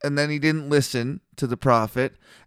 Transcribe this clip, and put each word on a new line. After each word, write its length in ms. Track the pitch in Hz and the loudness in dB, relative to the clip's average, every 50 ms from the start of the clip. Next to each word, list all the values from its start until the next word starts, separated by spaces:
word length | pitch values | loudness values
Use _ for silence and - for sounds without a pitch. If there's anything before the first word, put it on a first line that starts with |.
| - | -6
and 160 | 143 143 143 | -2 -2 0
then 120 | 147 151 | -2 -2
he 80 | 151 147 | -2 0
didn't 300 | 143 156 156 156 147 143 | 0 0 0 0 0 2
listen 520 | 147 143 131 - - 123 117 123 147 - - _ _ | 2 2 2 2 -2 -4 -4 -4 -6 -8 -12 _ _
to 100 | - 139 | -6 -6
the 100 | 123 120 | -4 -4
prophet. 580 | - - 135 120 117 110 107 - 123 131 135 - _ _ _ - _ _ | 0 2 4 4 4 2 0 -2 -2 -4 -4 -6 _ _ _ -20 _ _